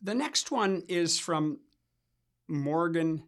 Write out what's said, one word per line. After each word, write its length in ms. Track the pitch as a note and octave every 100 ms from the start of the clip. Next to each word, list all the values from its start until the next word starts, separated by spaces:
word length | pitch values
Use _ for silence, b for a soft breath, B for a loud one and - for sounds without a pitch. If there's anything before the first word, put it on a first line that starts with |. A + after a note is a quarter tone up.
The 120 | G3
next 360 | A#3 D4 - -
one 320 | C4 G3+ F#3+ -
is 320 | F3 E3+ -
from 420 | - D#3+ D3+ C#3+ - _ _ _ _ _ _ _ -
Morgan 760 | D3+ C#3+ D#3 E3+ E3 D#3+ D#3+